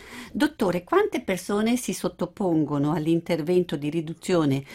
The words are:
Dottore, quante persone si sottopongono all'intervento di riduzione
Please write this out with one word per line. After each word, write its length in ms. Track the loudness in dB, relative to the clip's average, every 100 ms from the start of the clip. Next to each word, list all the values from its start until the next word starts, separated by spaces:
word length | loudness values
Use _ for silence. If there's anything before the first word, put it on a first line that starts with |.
| -18 -16 -8
Dottore, 540 | -2 0 0 0 0
quante 380 | 2 2 2 0
persone 540 | -2 -4 -2 0 2 0
si 160 | -2
sottopongono 1000 | -4 -4 -4 -6 -2 0 2 2 0 0
all'intervento 840 | 0 2 0 0 -2 2 2 2
di 160 | -2 -2
riduzione 720 | -4 -4 -6 0 2 2 0 -2